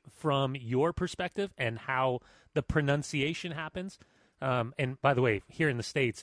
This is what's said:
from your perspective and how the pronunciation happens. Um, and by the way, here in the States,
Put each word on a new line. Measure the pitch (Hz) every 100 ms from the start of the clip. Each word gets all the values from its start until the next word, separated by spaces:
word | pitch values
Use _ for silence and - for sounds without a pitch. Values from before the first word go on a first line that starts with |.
| -
from | - 156 139 135
your | 135 117 123 160
perspective | - 180 - 180 - 196 -
and | 120 113
how | - 131 131 127 - - _
the | 151
pronunciation | - 156 143 147 - 151 143 170 175
happens. | 156 160 185 190 - - _ _ _
Um, | 135 123 113 -
and | 131 131
by | 139
the | 127
way, | 127 101 -
here | - 156
in | 120
the |
States, | - 143 127 -